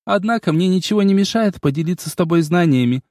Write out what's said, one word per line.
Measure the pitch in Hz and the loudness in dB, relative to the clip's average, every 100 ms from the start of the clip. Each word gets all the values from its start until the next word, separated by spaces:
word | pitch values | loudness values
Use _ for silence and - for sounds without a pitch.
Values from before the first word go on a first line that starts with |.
| - | -2
Однако | 180 214 233 180 | -2 0 -2 0
мне | 156 185 | 0 2
ничего | 185 - 208 | 0 0 0
не | 196 | 2
мешает | 196 196 226 208 - | 2 0 0 -2 -2
поделиться | 147 143 165 180 156 | -2 -2 -4 -6 -6
с | |
тобой | - 165 170 | -4 0 0
знаниями. | 151 175 170 127 123 131 - | 2 0 2 2 0 -2 -6